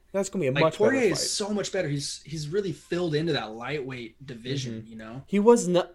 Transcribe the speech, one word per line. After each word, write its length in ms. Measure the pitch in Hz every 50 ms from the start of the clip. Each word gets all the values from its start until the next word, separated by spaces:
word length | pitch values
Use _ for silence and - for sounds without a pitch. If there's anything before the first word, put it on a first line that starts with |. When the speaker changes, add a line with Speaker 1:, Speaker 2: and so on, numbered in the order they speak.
| _ _
Speaker 1:
That's 160 | - 196 196 -
gonna 140 | - 190
be 40 | 165 131
a 40 |
Speaker 2:
Like, 100 | 131 139
Speaker 1:
much 140 | 156 160 156
Speaker 2:
Poirier 240 | - 208 233 269 269
Speaker 1:
better 140 | 240 190 151
fight. 60 | -
Speaker 2:
is 100 | - -
so 160 | - - 208 202
much 220 | 214 196 190 -
better. 160 | - 190 175 143
He's, 340 | 143 143 139 - - - -
he's 240 | 143 156 160 151 147
really 220 | 170 208 196 185
filled 460 | 147 - - - 175 175 180 170 147
into 160 | 147 165 170
that 180 | 151 120 113 107
lightweight 720 | 110 117 120 131 147 151 127 135 127 123 117 110 - _ 135
division, 580 | 131 120 113 113 127 139 127 127 120 113 113
Speaker 1:
Mm-hmm. 40 | 113 -
Speaker 2:
you 60 | -
know? 260 | 110 110 110 120 139 -
Speaker 1:
He 140 | - 190 202
was 260 | 202 233 240 214 180
not, 240 | 175 180 175 180 - -